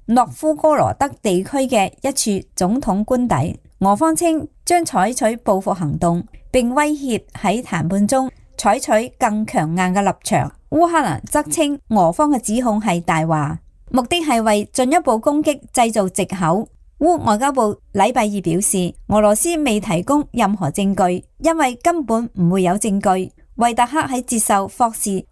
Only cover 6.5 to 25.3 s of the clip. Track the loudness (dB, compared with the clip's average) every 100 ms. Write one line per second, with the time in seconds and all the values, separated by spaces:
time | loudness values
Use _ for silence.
6.5 | 0 0 0 0 -2 -2 -4 -6 -6 -2
7.5 | -2 -2 -4 -2 0 2 2 -2 -6 -18
8.5 | -4 0 0 2 0 0 -2 -2 0 -2
9.5 | -2 -2 0 0 0 0 -2 -2 0 -2
10.5 | -6 _ 2 2 2 0 -4 -2 -2 -2
11.5 | 0 -2 -2 -2 2 2 2 2 0 0
12.5 | -2 0 0 0 -2 0 0 0 0 -2
13.5 | -6 -12 _ -4 -2 0 0 0 0 2
14.5 | 0 0 -2 2 2 2 0 2 2 0
15.5 | -2 -2 0 2 2 0 -2 -4 -2 0
16.5 | 0 -2 -12 -20 -2 2 2 2 0 0
17.5 | 0 0 -2 _ 0 0 2 -2 -2 -2
18.5 | -2 0 0 -2 -6 -2 2 4 2 0
19.5 | 0 0 0 -2 -2 0 0 0 -2 0
20.5 | 0 -4 -2 -2 0 0 -2 -8 -4 -2
21.5 | 0 0 0 -2 -2 0 -2 -2 -2 0
22.5 | 2 0 0 0 0 0 0 -2 -12 -16
23.5 | -2 0 2 0 0 -2 -4 -2 -2 2
24.5 | 0 0 0 -2 0 -4 -4 -6